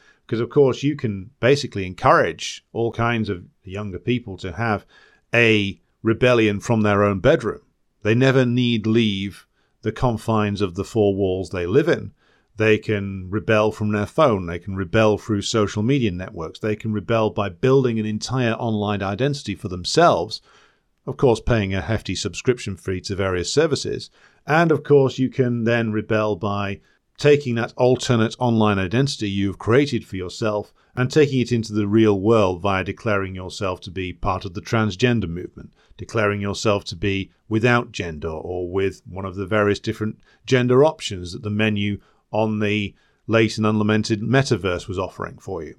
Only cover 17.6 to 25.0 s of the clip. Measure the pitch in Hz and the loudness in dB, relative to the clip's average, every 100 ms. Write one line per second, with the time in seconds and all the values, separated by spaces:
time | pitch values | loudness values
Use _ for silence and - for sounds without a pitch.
17.6 | 127 135 127 113 107 107 - 127 117 113 | 2 4 4 0 -2 -4 -4 -2 0 -2
18.6 | 120 107 104 101 98 101 139 143 - 92 | -2 -2 -2 -2 -4 -2 -2 -4 -8 -8
19.6 | 101 90 87 156 170 95 101 - _ _ | -8 -8 -2 4 4 4 0 -8 _ _
20.6 | _ _ _ _ - - 139 110 - 117 | _ _ _ _ -12 0 2 2 2 0
21.6 | 95 95 92 110 - 90 95 87 - 123 | 0 -2 -2 -4 -4 -6 -6 -6 -2 -2
22.6 | - 92 - 92 - 95 95 90 85 143 | -4 -10 -6 -6 -6 -4 -2 -2 -2 2
23.6 | 160 131 - - - _ _ _ - 156 | 2 0 -4 -8 -10 _ _ _ 0 2
24.6 | 170 147 - 143 | 4 2 4 4